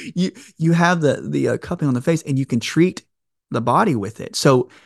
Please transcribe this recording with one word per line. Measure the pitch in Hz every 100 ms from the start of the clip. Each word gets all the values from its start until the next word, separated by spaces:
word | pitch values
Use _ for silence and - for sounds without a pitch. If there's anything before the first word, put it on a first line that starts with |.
| -
you, | 175 185 - - -
you | 160
have | 165 170 175
the, | 147 - -
the, | 143 123
uh, | 117
cupping | - 175 147
on |
the | 123
face | 165 165
and | - 135
you |
can | 135 120
treat | - 156 180 - - _ _ _ _
the | 117
body | 120 147 220 117
with | 95 -
it. | - -
So, | 147 123 - -